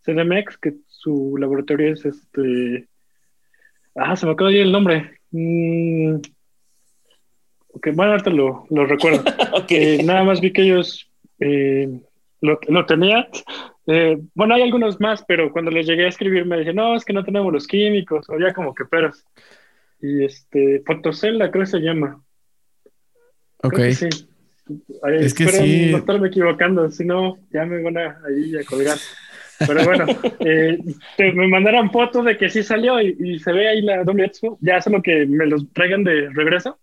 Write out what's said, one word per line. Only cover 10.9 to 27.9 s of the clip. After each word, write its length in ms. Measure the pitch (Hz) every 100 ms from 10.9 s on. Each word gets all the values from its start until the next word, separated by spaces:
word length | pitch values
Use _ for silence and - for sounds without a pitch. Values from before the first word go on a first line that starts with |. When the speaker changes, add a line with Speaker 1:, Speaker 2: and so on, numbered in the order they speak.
| - - _ _ _
Speaker 1:
eh, 500 | 143 143 139 135 139 127 _ _ _ _
lo, 180 | 151 151 -
lo 180 | 170 -
tenían. 400 | 160 185 226 247 - - - - _ -
Eh, 320 | 160 165 151 160 -
bueno, 180 | 214
hay 80 | 240
algunos 380 | 247 247 226 180
más, 240 | 214 214 -
pero 240 | 170 151
cuando 200 | 170 165
les 160 | 165 160
llegué 180 | 165 180
a 40 |
escribir 360 | - 196 185 175
me 120 | 170
decían, 180 | 160 185
"No, 200 | 226 233
es 100 | 233
que 80 |
no 100 | 202
tenemos 280 | 190 202 196
los 120 | 151 147
químicos", 640 | 196 208 202 185 156 -
o 80 | 156
ya 160 | 185
como 220 | 185 151 123
que 100 | 131
peras. 400 | 165 156 - _ _ _ - _ _ _ _
Y 220 | 143 143
este, 600 | 139 139 _ 143 139 139 139
Fotocelda 640 | 160 160 156 214 226 185
creo 140 | 185
que 80 | 190
se 80 | 190
llama. 420 | 160 165 143 - _ _ _ _ _ _ _ _ _ _ _ _ _ _
Creo 100 | 131
Speaker 3:
Ok. 60 | 127
Speaker 1:
que 200 | 123 127
sí. 140 | 170 - - _ _ _ - 147 _ -
Ay, 140 | 143 156
Speaker 3:
Es 140 | 143
que 120 | 139 165
Speaker 1:
espero 180 | 190
Speaker 3:
sí. 280 | 151 165 165
Speaker 1:
no 60 | 156
estarme 280 | - 202 190
equivocando, 640 | 190 175 160 180 180 160
si 140 | 156 175
no, 340 | 180 185 185 _
ya 140 | 151 165
me 160 | 175
van 160 | 170